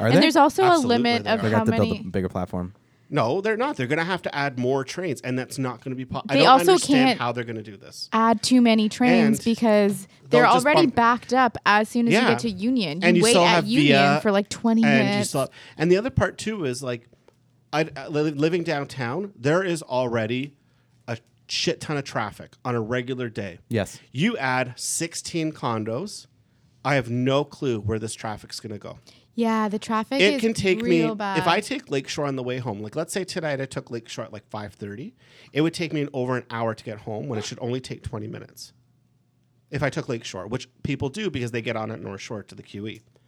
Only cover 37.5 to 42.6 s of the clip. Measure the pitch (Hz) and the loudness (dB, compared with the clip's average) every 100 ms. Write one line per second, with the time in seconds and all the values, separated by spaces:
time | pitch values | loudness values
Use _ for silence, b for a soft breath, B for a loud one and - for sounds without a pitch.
37.5 | 120 120 131 127 127 - 107 107 107 - | -8 -6 -6 -8 -14 -12 -10 -10 -14 -18
38.5 | - - _ _ _ _ _ _ _ _ | -20 -20 _ _ _ _ _ _ _ _
39.5 | _ _ 147 143 151 143 117 - 92 98 | _ _ -4 -4 -4 -6 -8 -8 -12 -8
40.5 | 123 - _ - 135 139 202 202 139 120 | -10 -10 _ -8 -6 -6 -6 -6 -6 -6
41.5 | 117 117 113 110 110 104 98 - 107 - | -4 -4 -6 -6 -10 -12 -12 -12 -12 -12
42.5 | 98 | -20